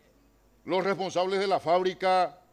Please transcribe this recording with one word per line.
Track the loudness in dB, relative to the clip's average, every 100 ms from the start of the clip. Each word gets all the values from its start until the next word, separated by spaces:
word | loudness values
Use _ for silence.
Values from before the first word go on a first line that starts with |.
| _ _ _ _ _ _ -4
los | -2
responsables | 0 -2 -2 -2 -2 0
de | 0
la | 0
fábrica | 2 2 0 -2 2 2 0 -4 _